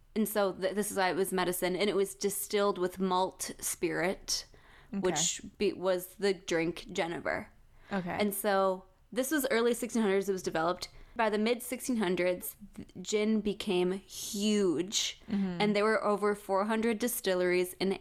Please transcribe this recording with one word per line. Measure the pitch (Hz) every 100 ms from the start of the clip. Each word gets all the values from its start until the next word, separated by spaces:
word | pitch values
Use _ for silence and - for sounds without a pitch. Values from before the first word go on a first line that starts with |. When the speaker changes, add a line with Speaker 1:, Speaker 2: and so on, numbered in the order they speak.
| _ 220
Speaker 1:
And | 208
so | 214 196
th-, | 175 185 202
this | 208
is | 196
why | 185
it | 160
was | 190
medicine, | 185 180 180 180 180
and | 208
it | 185
was | 196 -
distilled | 202 - - 208 202 180
with | 180 190
malt | 190 180 185 - - -
spirit, | - - 170 156 175 - - - - - - - -
Speaker 2:
Okay. | 196
Speaker 1:
which | 185 151 - - - -
be, | 202
was | - 185 180 180 -
the | 196
drink | 180 - 165 165 170 -
jenever. | 185 170 165 80 78 208 - - - -
Speaker 2:
Okay. | 196 175 170
Speaker 1:
And | 208
so | 202 214 196 190 185 - _ -
this | 208 254
was | 311 254
early | 226 233 240
sixteen | 226 233
hundreds. | 208 196 196
It |
was | 185
developed. | 180 165 165 175 - - - -
By | 220
the | 214
mid | 214 240
sixteen | - 254 - 233
hundreds, | 180 180 180 180 - - 208 -
th-, | - 190
gin | 180 208 214 220
became | 208 - - 180 180
huge, | 196 - - - 208 214 208 190 147 185 - - - -
Speaker 2:
Mm-hmm. | 202 190 175
Speaker 1:
and | 202 202
there |
were | 214 220
over | 208 202 208
four | 208 - 190 208
hundred | 220 226 214
distilleries | 247 - 190 180 180 180 180 -
in | 190 190